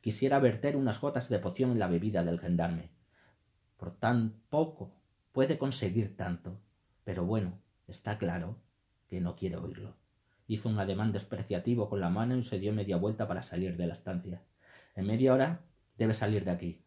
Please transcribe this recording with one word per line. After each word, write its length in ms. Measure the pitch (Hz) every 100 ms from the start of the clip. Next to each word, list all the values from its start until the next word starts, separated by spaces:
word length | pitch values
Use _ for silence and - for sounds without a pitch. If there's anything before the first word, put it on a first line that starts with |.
quisiera 380 | 113 - 131 139
verter 360 | 123 113 143 143
unas 240 | 131 107
gotas 300 | 143 139 -
de 100 | 104
poción 320 | 90 - 127
en 80 | 117
la 80 | 90
bebida 380 | 85 104 104 85
del 160 | 85
gendarme? 480 | 85 87 85 82 82 _ _ _ _ _ _ _ _ -
Por 180 | 87 -
tan 380 | 117 120 110 107 -
poco 420 | 151 160 - - - _ _ _
puede 260 | 131 135 156
conseguir 600 | 135 123 101 104 104 -
tanto. 420 | 95 85 90 95 - _ _ _ -
Pero 180 | 90
bueno, 340 | 87 110 90 92 _ _ -
está 300 | 95 - 107
claro 400 | 92 87 85 110 _ _ _ _ -
que 140 | 90
no 160 | 87 -
quiere 180 | 95 85
oírlo". 400 | 87 - 101 - _ _ _ _ -
Hizo 220 | 107 117
un 100 | 107
ademán 360 | 98 95 110
despreciativo 760 | 101 - 95 110 92 117 117 101
con 120 | 101
la 80 | 87
mano 260 | 92 120 127
y 80 |
se 160 | 113 101
dio 140 | 101
media 240 | 107 101 87
vuelta 320 | 101 110 101
para 140 | 92
salir 340 | - 85 92 85
de 100 | 85
la 60 |
estancia. 480 | 82 - 90 92 90 - _ - - -
"En 140 | - 95
media 260 | 113 131
hora 280 | 131 139 170 - _ _ -
debe 160 | 113
salir 320 | 110 104 104 92
de 60 |
aquí. 300 | 87 87 -